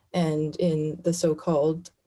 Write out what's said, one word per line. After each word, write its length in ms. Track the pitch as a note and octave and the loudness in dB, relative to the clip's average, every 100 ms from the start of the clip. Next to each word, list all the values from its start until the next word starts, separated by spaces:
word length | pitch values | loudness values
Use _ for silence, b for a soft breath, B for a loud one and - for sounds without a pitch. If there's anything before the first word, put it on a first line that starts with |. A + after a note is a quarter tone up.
| _ | _
and 440 | F3 D#3+ D#3 D#3 - | -2 0 0 -2 0
in 420 | F3 D#3 D#3 D3+ | 0 0 -2 -2
the 100 | E3+ | -2
so-called 760 | E3+ E3+ D3+ - D#3 D3+ D#3+ - - | 0 0 0 0 2 2 0 -6 -20